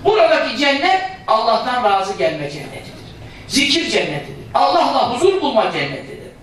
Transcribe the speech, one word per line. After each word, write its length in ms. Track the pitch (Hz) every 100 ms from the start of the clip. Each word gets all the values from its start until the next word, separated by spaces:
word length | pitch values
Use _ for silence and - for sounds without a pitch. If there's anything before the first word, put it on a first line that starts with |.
Buradaki 540 | - 427 659 311 - 220
cennet 440 | 285 277 349 381 381 - -
Allah'tan 560 | - - - 233 247
razı 300 | 226 196 190 196
gelme 320 | 160 151 143
cennetidir. 480 | 147 131 - - - - - - - -
Zikir 420 | - 262 302 330
cennetidir. 560 | - - 147 - - -
Allah'la 560 | - - 359 311 277 233
huzur 320 | 247 370 381
bulma 300 | 302 226 202
cennetidir. 600 | 156 139 - - - - -